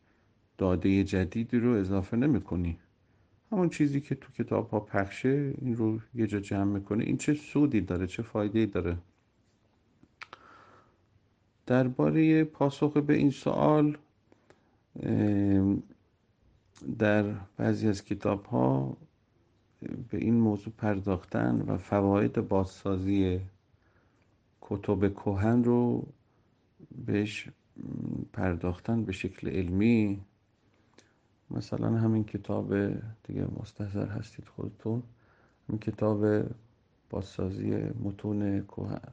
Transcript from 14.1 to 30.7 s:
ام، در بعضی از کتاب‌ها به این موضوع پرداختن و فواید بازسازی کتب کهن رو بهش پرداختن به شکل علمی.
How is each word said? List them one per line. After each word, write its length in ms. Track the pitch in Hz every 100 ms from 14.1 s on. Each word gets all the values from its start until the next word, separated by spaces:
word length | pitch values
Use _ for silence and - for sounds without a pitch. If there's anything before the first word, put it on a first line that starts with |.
| _ _ _ _ - _ _ _ -
ام، 800 | - 110 104 101 101 98 98 101 - - _ _ _ _ _ _ _ - - 113
در 240 | 107 104 101 104 95 -
بعضی 320 | 113 104 110
از 160 | 98
کتاب‌ها 920 | - 98 - 101 - 123 127 135 135 127 - _ _ _ _ _ _ _ - - 123
به 100 | 98
این 160 | 107
موضوع 400 | 117 113 104 113 -
پرداختن 840 | 107 98 101 92 - 110 120 117
و 180 | 104 101
فواید 540 | - 101 98 101 117
بازسازی 1080 | - 101 95 92 - 98 92 95 101 92 90 92 _ _ _ _ _ _ _ _ _ _ _
کتب 480 | - 101 - 98 98
کهن 500 | 98 - 98 107 120
رو 420 | 120 120 120 120 - - _ _ _ _ _ _ - - 117
بهش 420 | 104 104 107 - - _ - - - 50 50 -
پرداختن 720 | - 95 87 87 90 - 117
به 80 | 104
شکل 360 | 95 95 - -
علمی. 720 | 80 90 92 110 117 104 101 98 _ _ _ _